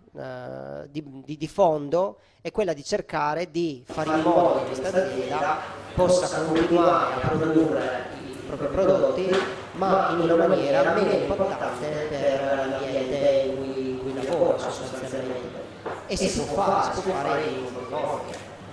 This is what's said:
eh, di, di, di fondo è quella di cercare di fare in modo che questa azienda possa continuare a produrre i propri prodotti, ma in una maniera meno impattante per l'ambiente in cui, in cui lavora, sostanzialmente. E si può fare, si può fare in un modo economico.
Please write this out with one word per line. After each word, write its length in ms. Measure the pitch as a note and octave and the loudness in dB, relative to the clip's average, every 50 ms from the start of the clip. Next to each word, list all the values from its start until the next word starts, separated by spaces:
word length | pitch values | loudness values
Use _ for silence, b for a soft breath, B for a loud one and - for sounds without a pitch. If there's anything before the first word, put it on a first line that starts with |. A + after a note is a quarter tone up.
| _ - - | _ -20 -14
eh, 720 | D3 C3+ C3 B2+ B2+ B2 B2+ C3 C3+ C3+ C#3 C#3+ C#3+ D#3 C#3 | -12 -10 -10 -10 -10 -10 -10 -10 -10 -10 -10 -10 -12 -12 -10
di, 120 | C#3+ D#3 D3 C#3 C3 C3+ C3 | -10 -10 -10 -10 -14 -16 -12
di, 120 | C3+ D3+ | -12 -10
di 120 | C#3+ D#3+ D#3 | -8 -8 -4
fondo 680 | - G3+ G3 E3 D#3 D3 C#3+ C#3+ D#3+ F3 F#3+ G#3 G#3 b b b b b | 2 4 4 4 4 2 -2 0 0 0 0 0 -4 b b b b b
è 100 | b E3+ | b -6
quella 220 | - G#3+ G#3 E3+ | -2 -2 0 0
di 120 | D#3 C#3+ C#3 | -2 -4 -4
cercare 680 | - G3+ G3+ F#3 - - D#3 D3 D3 D3+ E3 F3+ E3 | -4 -2 -4 -2 -2 -2 0 0 0 0 -2 -4 -4
di 320 | D3 E3+ E3+ D#3+ C3+ B2 - | -2 -2 -2 -2 -2 -6 -10
fare 240 | - - D#3+ D#3 D3+ | -8 -6 -4 -2 0
in 100 | - - | 2 2
modo 380 | - E3 E3 E3+ F3 - C3+ C3+ | 4 6 6 6 6 6 4 2
che 60 | C3 | 0
questa 220 | - C3 C3 - F#3+ | -2 -4 -4 -2 0
azienda 720 | F3+ F#3 - - - C3 B2+ B2+ C#3+ D#3 F#3 F#3+ F#3+ - - - - - - - - | 2 2 0 0 -2 -4 -4 -2 -2 -2 0 0 0 -2 -4 -10 -12 -14 -12 -4 0
possa 500 | F3+ F3+ F3 F3+ F3 D#3+ C#3+ - D#3 D#3+ | 2 4 6 6 4 4 2 0 0 0
continuare 680 | D#3+ D#3+ E3 E3+ F3 E3+ E3+ E3+ F3 E3+ E3 - - - | 2 2 4 4 4 6 6 6 6 6 4 2 0 0
a 140 | B2+ C3+ D3+ | 0 0 0
produrre 880 | D#3 D3+ D#3+ D#3+ D#3 D#3+ D#3 - C#3 C3 C3 - - - - - - - - | 0 2 2 4 4 4 4 4 2 0 -2 -2 -4 -4 -6 -8 -12 -12 -12
i 200 | - - - - | -12 -12 -12 -10
propri 200 | - D3 C3+ C#3+ C#3 | -10 -8 -6 -4 -2
prodotti, 680 | - F#3 F#3+ D#3+ C#3+ - F3+ E3+ E3+ F3+ F#3+ F3+ F#3+ F#3+ F#3 - - - - - | 0 2 4 4 4 4 4 2 2 2 2 2 2 0 0 -2 -6 -8 -12 -10
ma 380 | - E3+ F#3+ F#3+ F#3+ F#3+ E3+ E3+ | -4 -2 2 4 4 4 4 2
in 100 | E3+ E3+ | 2 2
una 260 | E3 E3 E3+ E3+ F#3 | 4 4 6 6 6
maniera 460 | F3+ F#3+ - - C#3+ - - - - | 6 4 4 4 4 4 4 4 4
meno 180 | G#3 G#3+ G3 - | 4 2 4 4
impattante 960 | - - - - G3 G3 F#3+ F3 - - - - - - D3+ D3+ D3+ D3+ D3+ D3+ | 2 2 2 0 0 0 0 -2 -2 -4 -4 -6 -4 -4 -4 -4 -4 -4 -4 -4
per 600 | D3 C#3 C#3 C#3 C3+ C3+ C#3 C#3 C#3 C3+ C3+ C3+ | -2 0 0 2 2 2 0 0 0 0 -2 -2
l'ambiente 720 | C3+ C3 C#3 C3 C3 C3 C3 C3 C#3+ C#3 C#3+ C#3+ C3+ C3+ C3+ | -2 -4 -4 -2 -2 -2 -2 0 0 2 4 4 4 4 2
in 100 | C3 C3 | 0 -2
cui, 340 | C3+ C3+ C3+ C3+ C3+ C3 C3 | -4 -4 -4 -4 -4 -4 -4
in 80 | B2+ B2+ | -4 -6
cui 140 | B2+ C3+ C3+ | -6 -6 -6
lavora, 440 | C3 C3 - E3+ D3+ E3+ - - - | -4 -4 -2 0 2 2 2 2 0
sostanzialmente. 400 | B2+ B2+ B2+ - C3 B2+ C3 B2+ B2+ B2+ C3 C3 B2+ B2+ B2+ B2 - - - - - - - - - - - - - - | -2 -6 -6 -8 -8 -8 -8 -8 -8 -8 -6 -6 -6 -6 -6 -8 -8 -10 -10 -12 -12 -14 -14 -12 -10 -10 -10 -10 -8 -6
E 60 | G3+ | -4
si 240 | - F#3 - - - | -2 0 0 0 -2
può 60 | C#3+ | -2
fare, 480 | - - F#3+ G3 F#3+ A3 G3 - - - | -2 -2 0 2 2 2 2 0 0 -2
si 60 | F#3+ | -4
può 100 | F3+ F#3 | -2 -2
fare 320 | - C#3 C#3 C#3 C#3+ - D3+ | -2 -2 0 0 0 0 -2
in 120 | C3 B2+ B2+ | -2 -4 -4
un 40 | B2+ | -6
modo 220 | B2+ B2 B2+ - | -8 -8 -10 -10
economico. 520 | B2 C#3 D3+ C#3+ - - - - - - - - - - - - - | -6 -6 -4 -4 -4 -4 -4 -6 -10 -12 -12 -14 -16 -16 -18 -18 -18